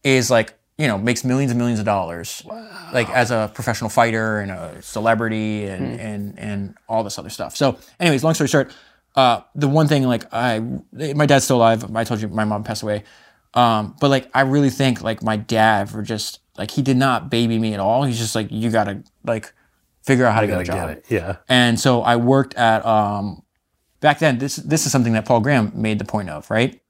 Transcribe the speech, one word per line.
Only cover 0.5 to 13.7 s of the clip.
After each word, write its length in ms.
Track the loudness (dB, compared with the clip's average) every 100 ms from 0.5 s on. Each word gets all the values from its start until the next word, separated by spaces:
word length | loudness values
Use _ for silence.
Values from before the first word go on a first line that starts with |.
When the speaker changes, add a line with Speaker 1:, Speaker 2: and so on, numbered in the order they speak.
| _ _ -4
Speaker 1:
you 80 | -2
know, 100 | 0
makes 280 | 0 -2
millions 280 | 0 0 0
and 60 | 0
millions 200 | 0 0
of 60 |
dollars, 580 | 0 -2 -2 -8 -10 -14 -14
Speaker 2:
Wow. 440 | -16 -16 -20 -6
Speaker 1:
like, 160 | -4 0
as 200 | 0 0
a 200 | 0 -2
professional 380 | -4 -4 -4 -2
fighter 480 | 2 2 2 -2 -2
and 100 | -6
a 300 | -10 -12 -14
celebrity 880 | -10 -2 0 2 0 -2 -4 -4 -6
and, 280 | -6 -8
Speaker 3:
Hmm. 60 | -8
Speaker 1:
and, 380 | -10 -10 -12 -12
and 360 | -8 -6 -8 -12 -6
all 160 | -4
this 140 | -4 -10
other 100 | -12
stuff. 260 | -10 -10
So 220 | -2 -2 -2 -14 _
anyways, 260 | -2 0
long 80 | 0
story 160 | 0 0
short, 240 | 0 0 -10 _ _ _
uh, 280 | 2 2 2 _
the 140 | -4 0
one 200 | 2 2
thing, 160 | 2
like, 200 | 2 -2 -4
I, 280 | -4 -2 -2 -4 -8 -12
my 340 | -10 -6 0 4
dad's 180 | 4
still 140 | 4 4
alive. 360 | 4 4 -2
I 100 | -6
told 180 | -4 -4
you 60 | -4
my 160 | -4 -2
mom 180 | -4
passed 180 | -6 -8
away. 220 | -4 -6 -8 -20 _ _ _
Um, 420 | 2 4